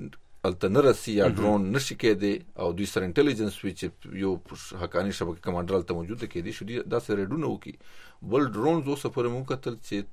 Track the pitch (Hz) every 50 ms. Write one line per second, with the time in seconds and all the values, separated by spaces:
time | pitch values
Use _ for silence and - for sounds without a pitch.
0 | - 135 - - - - - - - 95 92 90 - 95 98 127 143 135 110 -
1 | - - 110 101 98 90 - 98 98 104 107 104 98 92 107 139 135 - 135 -
2 | - 117 104 92 101 101 98 - - - - - - 87 85 90 101 98 - 113
3 | 92 90 87 - 143 147 135 107 110 104 95 - - 98 90 - - 87 - -
4 | - 90 87 95 95 95 92 87 - - - - - - - - 87 85 - 87
5 | 92 101 95 - 95 85 85 85 - - 90 87 87 87 95 95 85 - 92 85
6 | 85 85 110 120 117 - - 90 85 92 85 - 98 98 117 120 - - - 117
7 | - - 107 101 98 92 127 160 156 127 110 98 - - - - - - - -
8 | - - - - - 85 101 135 147 131 107 104 113 151 165 170 139 139 143 139
9 | - 123 - - 120 120 120 127 135 131 - - - 131 120 110 - - 110 101
10 | 98 -